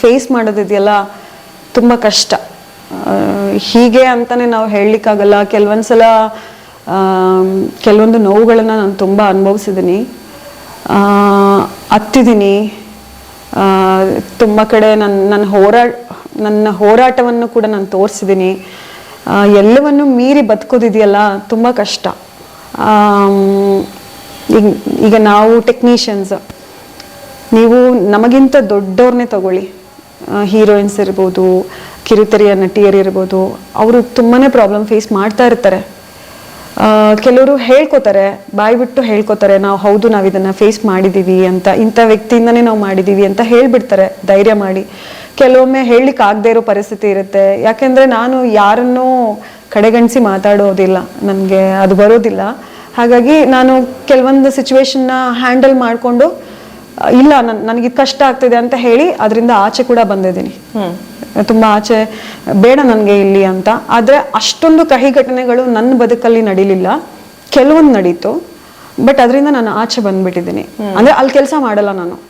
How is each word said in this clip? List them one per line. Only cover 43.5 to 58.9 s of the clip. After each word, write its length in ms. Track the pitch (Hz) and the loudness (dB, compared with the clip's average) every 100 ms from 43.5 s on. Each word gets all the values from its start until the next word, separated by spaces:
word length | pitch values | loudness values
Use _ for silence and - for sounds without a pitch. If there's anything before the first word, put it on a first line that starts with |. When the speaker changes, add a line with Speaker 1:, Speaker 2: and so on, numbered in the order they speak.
| 240 262 247 - 196 190 - 185 | 2 2 0 0 0 0 -2 0
Speaker 1:
ಧೈರ್ಯ 280 | 196 202 | 2 2
ಮಾಡಿ. 320 | 208 196 190 208 - - - - - | 0 -2 -6 -8 -14 -20 -20 -8 0
ಕೆಲವೊಮ್ಮೆ 460 | 262 254 262 269 | 2 4 2 0
ಹೇಳ್ಲಿಕ್ಕೆ 400 | 247 240 269 269 | 2 2 2 0
ಆಗದೆ 280 | 208 214 226 | 0 0 0
ಇರೋ 100 | 226 | 0
ಪರಿಸ್ಥಿತಿ 500 | 226 196 202 202 208 | -2 -4 -6 -6 -4
ಇರುತ್ತೆ. 520 | 196 196 196 196 196 | -4 -2 0 0 0
ಯಾಕೆಂದ್ರೆ 440 | 214 220 269 254 269 | -2 -2 0 2 2
ನಾನು 380 | 233 240 262 | 2 -2 -2
ಯಾರನ್ನೂ 920 | 247 214 202 226 247 254 254 254 233 208 - - - | 0 2 2 2 0 0 0 0 -2 -6 -14 -20 -6
ಕಡೆಗಣಿಸಿ 500 | 214 220 233 233 247 | 0 2 2 2 2
ಮಾತಾಡೋದಿಲ್ಲ, 760 | 220 190 208 202 202 185 185 190 - - | 0 0 0 2 0 0 0 -2 -4 -8
ನನ್ಗೆ 500 | 202 190 190 190 190 | -6 -4 0 0 0
ಅದು 220 | 190 190 | 0 0
ಬರೋದಿಲ್ಲ. 460 | 190 208 233 214 190 196 208 - - - - | 2 4 2 0 -4 -6 -8 -16 -20 -12 -4
ಹಾಗಾಗಿ 480 | 240 240 240 311 | 0 2 4 2
ನಾನು 540 | 269 254 262 262 247 - - | 2 2 2 2 -2 -6 0
ಕೆಲವೊಂದು 440 | 262 262 269 269 | 2 4 2 2
ಸಿಚುವೇಶನ್ನ 600 | 262 262 262 262 269 254 254 254 | 0 0 2 2 -2 -2 -2 -4
ಹ್ಯಾಂಡಲ್ 420 | 240 254 254 269 | -4 -2 0 2
ಮಾಡ್ಕೊಂಡು, 680 | 262 240 233 247 240 311 - - - - - - - | 0 -2 -4 -2 0 0 -2 -16 -20 -20 -20 -20 -6
ಆ, 80 | - | 0
"ಇಲ್ಲ, 240 | 247 277 285 | 4 4 4
ನನ್-, 260 | 233 220 220 | 0 -4 -6
ನನ್ಗಿದ್ 300 | 233 240 247 | -4 -4 -2
ಕಷ್ಟ 260 | 269 269 | -2 0
ಆಗ್ತಿದೆ" 340 | 269 254 254 233 | -2 0 0 0
ಅಂತ 180 | 240 254 | -2 -2
ಹೇಳಿ 360 | 240 | 0